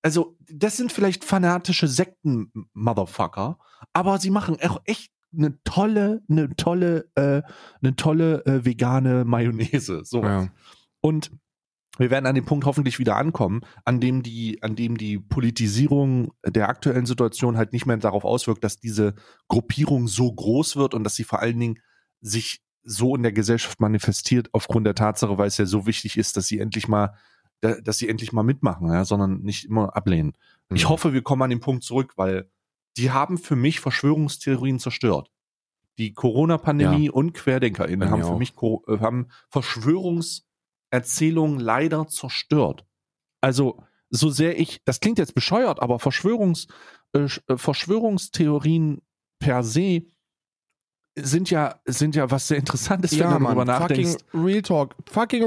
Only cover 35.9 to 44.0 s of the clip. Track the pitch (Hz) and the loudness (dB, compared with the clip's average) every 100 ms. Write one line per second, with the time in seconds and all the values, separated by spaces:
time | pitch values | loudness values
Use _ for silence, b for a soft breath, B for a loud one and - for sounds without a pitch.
35.9 | - 110 101 127 113 160 165 - 147 - | -8 -8 0 0 2 2 2 0 2 4
36.9 | 147 151 127 156 165 - 131 123 98 82 | 4 2 2 0 -2 0 2 0 0 -4
37.9 | 92 92 104 85 87 127 - 117 110 - | 0 2 2 0 -2 -4 -2 -2 -2 -2
38.9 | 107 110 123 123 b b 143 123 120 113 | -2 0 -2 -6 b b -4 -4 -4 0
39.9 | 175 185 170 165 - _ _ _ _ _ | 0 0 -2 -4 -10 _ _ _ _ _
40.9 | 127 120 - 160 160 156 143 113 120 156 | -4 -2 0 0 2 0 0 0 0 0
41.9 | 160 156 - 131 - - 151 101 69 _ | -2 -4 -8 -8 -8 0 2 2 -2 _
42.9 | _ _ _ _ _ 135 127 135 - b | _ _ _ _ _ 0 2 0 -2 b
43.9 | b | b